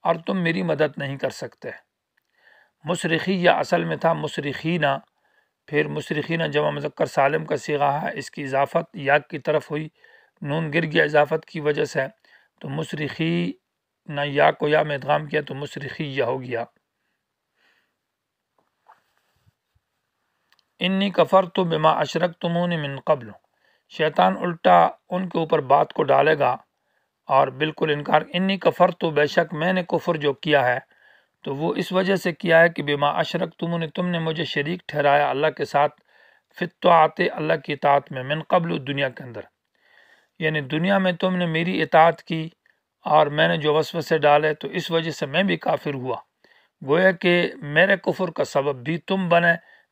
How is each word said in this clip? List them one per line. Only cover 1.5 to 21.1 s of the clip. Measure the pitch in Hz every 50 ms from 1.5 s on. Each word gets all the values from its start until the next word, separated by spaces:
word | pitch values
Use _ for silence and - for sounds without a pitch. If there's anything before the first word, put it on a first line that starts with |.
| - _ - 123 - - _ _ _ _ _ _ _ _ _ _ _ _ _ _ _ _ _ _ _ _ -
مصرخیہ | 151 180 170 - 170 165 156 - 190 196 185 175 170
اصل | - 156 156 - 180 170 170
میں | 165 156
تھا | 147 - 165 165
مصرخینہ، | 156 151 147 - - 143 143 135 - - 160 175 170 151 143 139 139 - _ _ _ _ _ _ _ _ _ _ _ _ -
پھر | 151 147 151 147
مصرخینہ | 143 151 151 - 160 151 147 - 165 165 165
جمع | 151 139 147 151 151
مذکر | 147 147 143 147 - - 165
سالم | 131 - 147 135 139 151 160 160
کا | 151 151 143
صیغہ | - - 147 143 143
ہے، | 143 139 147 185 - -
اس | - - -
کی | - - 143
اضافت | 131 135 135 139 - - 165 165 - -
یا | 180 139 135 139 151
کی | 135 - - 147
طرف | - - 151 147 - -
ہوئی | 151 147 156 156 _ _ _ _ _ _ _ _ _ -
نون | - 143 143 160 165 151 143
گر | 170 165
گیا | 156 151 165 156
اضافت | 147 147 147 147 151 160 160 -
کی | _ - 160
وجہ | 147 151 147 147 143
سے، | - - 143 135 135 - _ _ _ _ _ _ _ _ _
تو | - 135
مصرخی | 135 156 160 - - 143 151 139 - - 160 165 170 170 175 180 - _ _ _ _ _ _ _ _ _ _
نہ | - 151 143 143
یا | 147 135 143 147 156
کو | 151 - 151 147
یا | 151 156 156
میں | 151 147
ادغام | 139 131 135 147 - 156
کیا | 143 156 151
تو | 143 - 139
مصرخی | 135 147 147 - 147 143 127 - - 160 143 131
یا | 135 123
ہو | 117 127 131
گیا۔ | 127 123 120 113 117 - _ _ _ _ _ _ _ _ _ _ _ _ _ _ _ _ _ _ _ _ _ _ _ _ _ _ _ _ _ _ _ _ _ _ _ _ _ _ _ _ _ _ _ _ - _ _ _ _ _ _ _ _ _ _ _ _ _ _ _ _ _ _ _ _ _ _ _ _ _ _ _ _ _ _ _ _ _ _ _ _ -
انی | - 180 190 190 196
کفرت | 208